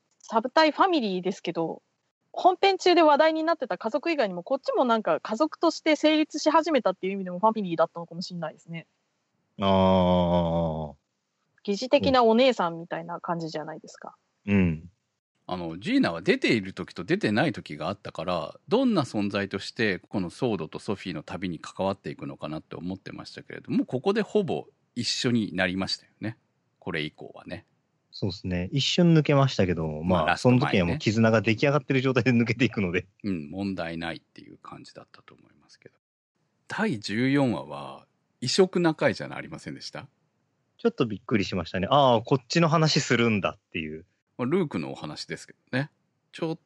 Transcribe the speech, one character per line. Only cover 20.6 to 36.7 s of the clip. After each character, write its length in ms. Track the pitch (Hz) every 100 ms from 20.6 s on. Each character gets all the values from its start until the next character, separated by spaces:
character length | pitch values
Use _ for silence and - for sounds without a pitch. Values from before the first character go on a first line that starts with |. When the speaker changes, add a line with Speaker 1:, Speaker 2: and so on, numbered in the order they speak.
| 82
Speaker 3:
と 100 | -
ソ 160 | -
フ 120 | 101 95
ィ 40 |
ー 40 |
の 80 | 80
旅 280 | - 87 92
に 80 | 80
関 260 | - -
わ 80 | 95
っ 40 | 98
て 140 | 80
い 60 | 69
く 100 | 71
の 100 | 69
か 120 | 78
な 120 | 78
っ 20 |
て 140 | - -
思 180 | 87
っ 20 | 92
て 160 | -
ま 140 | - -
し 80 |
た 80 | -
け 100 | -
れ 80 | 80
ど 100 | -
も、 120 | 180
こ 160 | - 127
こ 120 | 190
で 80 | 214
ほ 220 | 202 214
ぼ 220 | 170 80 - _ _
一 120 | - 113
緒 260 | - 131
に 220 | 117 95
な 120 | 87 92
り 100 | 95
ま 120 | 92
し 100 | -
た 80 | _
よ 60 | -
ね。 180 | 104 117 _ _ _ _
こ 140 | -
れ 100 | 87
以 80 | 76
降 220 | - 58
は 100 | -
ね。 220 | - 90 - _ _ _ _
Speaker 2:
そ 140 | - 104
う 20 |
で 60 | 90
す 100 | 95
ね。 220 | 90 92
一 100 | 143
瞬 320 | - - 175
抜 80 | 160
け 120 | 147
ま 140 | 143 135
し 80 | -
た 80 |
け 100 | 92
ど、 140 | 82 80
ま 300 | 76 85 90
あ、 20 |
Speaker 3:
ま 20 |
あ、 20 | 78
ラ 40 | 85
ス 60 |
ト 80 | 127
前 60 | 123
ね。 40 |
Speaker 2:
そ 60 | 76
の 40 |
時 100 | 98
は 60 | 87
も 80 |
う 40 | -
絆 320 | - 107 113
が 100 | 110
出 160 | 107 110
来 20 |
上 140 | 143
が 60 | 147
っ 40 |
て 120 | -
る 80 | 135
状 100 | 131
態 120 | 127
で 80 | 117
抜 120 | 117
け 100 | 117
て 120 | 113 120
い 40 |
く 120 | -
の 100 | 95
で。 140 | 87 - _
Speaker 3:
う 60 | 104
ん、 200 | 90 73
問 240 | 90 98
題 220 | 92 82 85
な 160 | 82
い 40 | 78
っ 40 |
て 220 | _ -
い 80 | -
う 80 | -
感 260 | - -
じ 100 | -
だ 80 | -
っ 40 | -
た 120 | _
と 120 | -
思 80 | -
い 40 | _ 71
ま 80 | 71
す 80 | _
け 100 | -
ど。 60 | _ _ _ _ _ _ _
第 320 | -